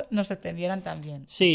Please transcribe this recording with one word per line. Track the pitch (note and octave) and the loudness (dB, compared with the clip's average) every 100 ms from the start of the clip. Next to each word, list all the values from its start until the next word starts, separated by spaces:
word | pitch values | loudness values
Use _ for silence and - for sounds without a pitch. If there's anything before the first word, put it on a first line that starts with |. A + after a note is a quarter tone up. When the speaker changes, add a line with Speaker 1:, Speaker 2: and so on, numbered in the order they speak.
| - | -2
Speaker 1:
nos | G#3 G3 | -2 0
sorprendieran | F#3+ F3 E3+ F3 F#3+ | -4 -8 -4 -4 -4
también. | F3+ D#3+ D3+ C#3+ C3+ | -6 -8 -10 -12 -8
Speaker 2:
Sí, | - F#3 | 4 4